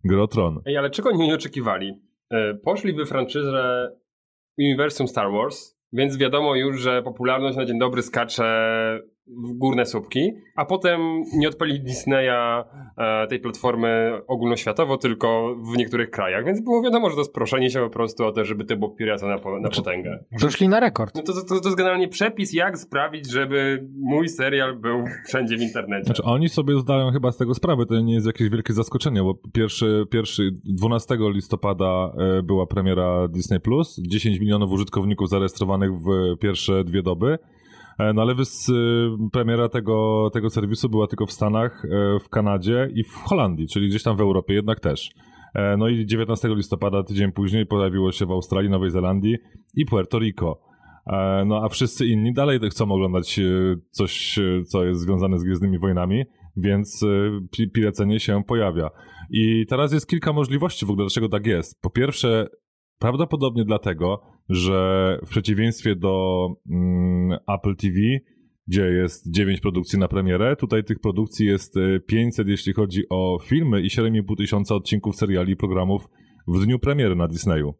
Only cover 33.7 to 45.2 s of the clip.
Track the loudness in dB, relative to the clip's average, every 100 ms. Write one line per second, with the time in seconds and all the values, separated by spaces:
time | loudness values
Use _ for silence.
33.7 | 0 0 -4 -4 -2 0 0 2 2 2
34.7 | 0 -2 -2 0 0 0 0 0 -2 -2
35.7 | 0 0 -2 0 0 0 0 -2 -2 0
36.7 | 0 2 0 0 0 0 -2 _ _ _
37.7 | -20 -20 -2 0 2 2 0 -2 -2 0
38.7 | 2 4 2 0 -2 -2 0 0 2 0
39.7 | -2 0 0 2 2 2 0 -2 -2 -2
40.7 | -2 0 2 0 -2 -4 -2 0 2 0
41.7 | -4 -2 2 2 2 0 0 2 2 2
42.7 | 0 0 -2 -4 -6 -2 0 2 0 -2
43.7 | 0 0 0 0 2 2 2 2 0 0
44.7 | -2 -2 -4 -8 _